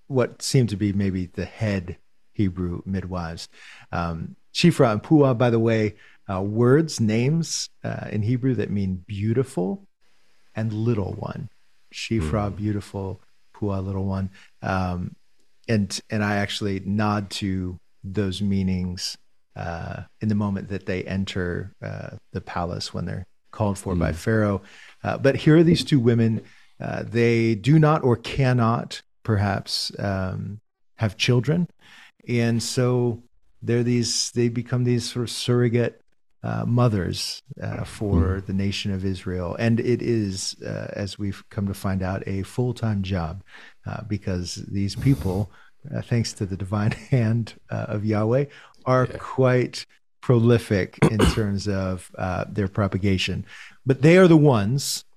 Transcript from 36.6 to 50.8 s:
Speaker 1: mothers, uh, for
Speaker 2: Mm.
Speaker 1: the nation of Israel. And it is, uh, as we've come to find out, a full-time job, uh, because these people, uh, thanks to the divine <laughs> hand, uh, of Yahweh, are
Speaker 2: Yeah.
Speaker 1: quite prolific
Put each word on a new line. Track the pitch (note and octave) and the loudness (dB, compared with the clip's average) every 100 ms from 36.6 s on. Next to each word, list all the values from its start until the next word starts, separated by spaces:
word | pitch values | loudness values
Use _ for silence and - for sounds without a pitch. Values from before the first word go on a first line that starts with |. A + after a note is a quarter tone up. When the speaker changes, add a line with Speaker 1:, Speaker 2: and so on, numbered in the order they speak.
| A2+ | 0
Speaker 1:
mothers, | A#2+ B2 G2+ F2 F#2+ - - _ - | 4 4 4 -2 -4 -8 -10 _ -10
uh, | G#2 G#2+ | -8 -8
for | - - G#2 F2+ F#2+ F#2+ | -10 -6 0 2 2 -2
Speaker 2:
Mm. | G2 | -4
Speaker 1:
the | |
nation | F#2+ G2 G2 G#2 | -2 -2 -2 -4
of | F#2+ | -4
Israel. | F#2+ F#2 - F2+ F2 - | -4 -4 -6 -6 -4 0
And | A#2 A#2 | 2 2
it | - A#2 | 2 0
is, | - A#2 G2+ F#2+ - - | 2 0 0 -4 -8 -8
uh, | - G#2 G#2+ | -8 -8 -8
as | - G2+ - | -6 -6 -6
we've | G2+ - - | -8 -8 -10
come | - G2 | -4 -4
to | |
find | F#2+ G2+ F#2+ | -2 -2 -2
out, | F#2 F#2+ - | -2 -4 -4
a | G2 | -6
full-time | F#2 - B2 A#2+ A2+ G2+ | -4 -2 -2 -2 -2 -2
job, | F#2 F#2+ D#2+ F#2+ - - - - G2 | -2 -2 -4 -8 -16 -20 -20 -16 -12
uh, | - | -10
because | G#2 G#2 - F2+ F2 - - | -6 -6 -4 -4 -4 -10 -6
these | G2+ G2+ | -4 -4
people, | - C3+ C#3 F#2+ F#2 G#2 - - - - | 0 2 2 0 -2 -4 -8 -20 -20 -8
uh, | A#2 | -8
thanks | - A#2 A2+ | -2 -2 -2
to | - G2 | -4 -6
the | F#2 | -6
divine | F#2+ G#2 G#2 | -4 0 0
<laughs> | - - | -2 0
hand, | C3 A2 A#2 A2 - - | 2 2 0 -2 -10 -8
uh, | A2 A2 | -6 -4
of | A2 | -4
Yahweh, | G#2 G#2 A2 B2+ C#3+ - - - - | 0 0 2 2 0 -8 -20 -8 2
are | B2+ B2 | 2 2
Speaker 2:
Yeah. | - | -4
Speaker 1:
quite | - - C3 B2+ - - - _ _ _ | -6 2 4 4 0 -6 -14 _ _ _
prolific | - A#2+ A#2 A#2 - G2+ | 4 6 6 4 4 0